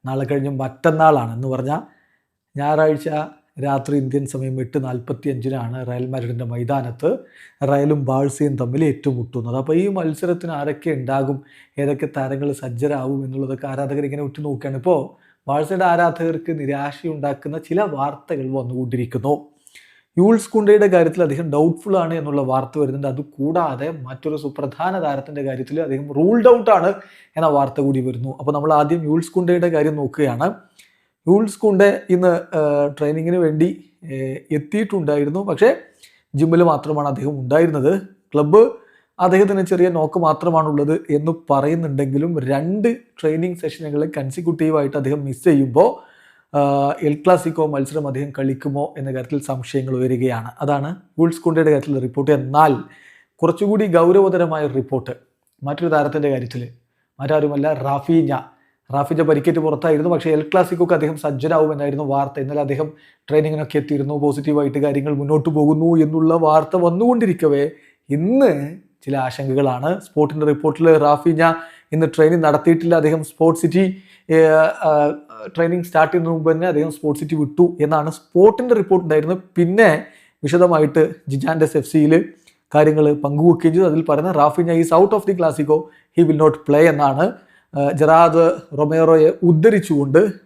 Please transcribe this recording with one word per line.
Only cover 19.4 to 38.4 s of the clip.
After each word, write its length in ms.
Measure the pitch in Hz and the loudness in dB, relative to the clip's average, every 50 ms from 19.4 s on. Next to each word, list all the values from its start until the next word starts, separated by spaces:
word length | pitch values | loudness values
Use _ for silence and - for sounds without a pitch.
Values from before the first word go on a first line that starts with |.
| - _ _ _ _ _ _ - _ _ _ _ _ _ _ 170 | -4 _ _ _ _ _ _ -20 _ _ _ _ _ _ _ 2
യൂൾസ് 300 | 180 208 226 220 226 - - | 4 4 4 2 0 -2 -2
കുണ്ടയുടെ 340 | 220 208 202 208 208 208 202 185 | 2 4 6 6 6 6 4 4
കാര്യത്തിൽ 280 | 175 170 170 160 180 175 | 4 4 2 2 0 0
അദ്ദേഹം 260 | 151 139 143 170 156 143 | 0 0 -6 -6 -4 0
ഡൗട്ട്ഫുൾ 400 | 147 156 170 165 - - 208 196 185 170 | 2 2 2 0 -4 -4 -2 0 0 0
ആണ് 100 | 160 165 165 | -2 -4 -6
എന്നുള്ള 220 | 147 147 143 143 | -6 -4 -4 -4
വാർത്ത 380 | 135 127 127 135 127 123 - 151 | -2 -2 -2 -2 -4 -4 -4 -4
വരുന്നുണ്ട്. 260 | 147 131 135 139 139 | -4 -2 -4 -6 -6
അതുകൂടാതെ 840 | 135 131 131 143 147 _ - 135 151 165 175 170 151 131 123 139 160 165 151 127 | -6 -6 -8 -10 -12 _ -6 -4 -2 -2 -2 -2 -2 -4 -6 -8 -8 -8 -10 -14
മറ്റൊരു 320 | 123 131 127 - 156 151 147 151 | -16 -16 -10 -8 -8 -8 -6 -8
സുപ്രധാന 500 | 143 143 - 139 131 - - 165 185 190 190 160 | -10 -8 -8 -10 -10 -8 -6 -6 -6 -4 -4 -4
താരത്തിൻ്റെ 380 | 147 143 139 135 - 147 143 139 | -4 -6 -6 -10 -12 -10 -8 -8
കാര്യത്തിൽ 340 | 135 131 127 131 127 139 160 165 | -8 -6 -8 -8 -8 -6 -6 -6
അദ്ദേഹം 240 | 139 135 135 143 143 139 | -4 -6 -8 -8 -6 -2
റൂൾഡ് 320 | 139 160 190 226 240 208 247 233 | 0 2 4 2 4 4 4 4
ഔട്ട് 180 | 240 202 226 214 | 4 4 2 2
ആണ് 120 | 180 165 190 196 - - - _ _ _ _ _ | 2 2 -2 -4 -4 -12 -20 _ _ _ _ _
എന്ന 100 | 156 165 | -2 0
വാർത്ത 340 | 156 147 139 139 131 - 151 139 | 0 2 0 0 -2 -2 -4 -2
കൂടി 140 | 139 135 131 123 | -2 -2 -2 -4
വരുന്നു. 240 | 127 123 117 123 135 131 - | -4 -6 -8 -10 -10 -10 -6
അപ്പോൾ 120 | 127 143 | -6 -4
നമ്മൾ 220 | 147 147 143 156 156 | -4 -2 0 0 2
ആദ്യം 300 | 147 147 147 170 170 156 147 | 2 2 0 -2 -4 -2 -2
യൂൾസ് 220 | 151 170 165 - - | -2 -2 -2 -2 -4
കുണ്ടയുടെ 340 | 185 180 170 175 175 175 175 165 | -4 0 0 0 0 0 0 0
കാര്യം 200 | 151 151 156 151 | 0 0 0 -2
നോക്കുകയാണ്. 520 | 151 143 127 - 156 147 131 120 117 151 190 220 202 _ _ _ _ _ _ _ _ _ _ _ _ _ 160 | -4 -6 -6 -2 -2 -2 -2 -2 -2 -4 -4 -4 -8 _ _ _ _ _ _ _ _ _ _ _ _ _ 2
യൂൾസ് 300 | 185 208 220 208 - - - | 2 2 2 -2 -4 -2 0
കുണ്ടെ 380 | 214 202 185 202 202 190 185 - - | 0 4 4 4 4 4 0 0 0
ഇന്ന്, 240 | 180 180 180 180 170 170 - - - 160 | 0 2 4 2 2 0 -4 -4 -2 -2
ഏഹ്, 280 | 151 147 147 143 143 143 139 - | 0 0 0 0 0 -2 -2 -4
ട്രെയിനിങ്ങിന് 380 | 151 147 151 160 160 170 175 185 170 | -2 -2 -2 -2 -2 -2 0 0 0
വേണ്ടി, 240 | 156 156 156 165 180 - - - _ _ _ - 160 135 | 0 2 2 0 0 0 -6 -16 _ _ _ -14 -12 -8
ഏഹ്, 240 | 135 135 131 131 - - _ 156 | -8 -6 -8 -8 -10 -8 _ -4
എത്തിയിട്ടുണ്ടായിരുന്നു. 840 | 147 147 - - 208 220 202 202 190 160 147 147 147 143 147 151 190 202 202 | -4 -4 -4 -4 -4 -2 -2 -4 -4 -2 0 0 0 0 -2 -4 -6 -4 -6
പക്ഷേ 260 | 160 127 202 240 - - - _ _ _ - _ _ _ _ _ - | 0 2 4 2 2 0 -6 _ _ _ -20 _ _ _ _ _ -2
ജിമ്മിൽ 280 | 139 156 165 170 175 175 | 0 2 2 4 4 4
മാത്രമാണ് 440 | 170 151 139 - 147 156 147 147 | 4 2 0 -2 -4 -4 -2 -2
അദ്ദേഹം 320 | 143 135 104 127 143 147 135 127 | -4 -4 -4 -6 -6 -6 -6 -4
ഉണ്ടായിരുന്നത്. 480 | 123 139 156 170 165 151 143 131 151 190 190 190 - - _ _ _ - | 0 2 2 2 2 0 0 0 0 0 0 -4 -10 -20 _ _ _ -2
ക്ലബ്ബ് 380 | 147 | 0